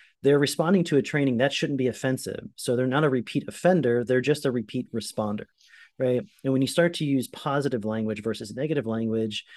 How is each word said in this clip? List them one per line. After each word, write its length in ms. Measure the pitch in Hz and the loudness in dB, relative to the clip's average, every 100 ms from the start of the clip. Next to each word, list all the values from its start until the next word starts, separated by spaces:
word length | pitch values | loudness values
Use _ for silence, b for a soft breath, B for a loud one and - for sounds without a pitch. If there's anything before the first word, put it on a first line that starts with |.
| b b | b b
They're 160 | 135 143 | 4 4
responding 460 | 143 - 165 190 | 4 2 2 4
to 120 | 165 143 | 4 2
a 60 | |
training 340 | - 151 139 117 | 2 0 2 2
that 160 | 139 | 2
shouldn't 240 | - 147 139 | 0 -2 0
be 120 | 127 | -2
offensive. 600 | 110 131 127 - - - - | 0 -2 -2 -4 -10 -12 -10
So 180 | - | -2
they're 120 | 120 127 | 0 2
not 180 | 135 | 2
a 60 | 156 | 2
repeat 340 | 127 110 143 - | 2 -2 -4 -6
offender. 560 | - 175 180 123 120 | 0 2 4 4 2
They're 200 | 120 127 | 2 2
just 240 | 123 147 139 | 2 0 0
a 40 | |
repeat 400 | 123 104 131 117 | -2 -4 -6 -6
responder," 500 | 113 - - 107 104 - _ b b b - | -6 -6 -4 -4 -4 -8 _ b b b -4
right? 240 | 127 123 107 _ | 0 0 -2 _
And 100 | 135 | -2
when 80 | 135 | 0
you 60 | 135 | 2
start 260 | - 170 | 2 2
to 100 | 170 | 0
use 240 | 147 135 117 | 0 0 -2
positive 560 | - 147 139 139 120 | -6 -4 -2 0 -2
language 380 | 107 110 110 107 | -2 -2 -4 -4
versus 320 | 110 107 107 110 | -6 -6 -8 -6
negative 300 | 151 143 110 | -4 -2 -2
language, 580 | 113 113 110 110 107 b | -4 -2 -2 -2 -6 b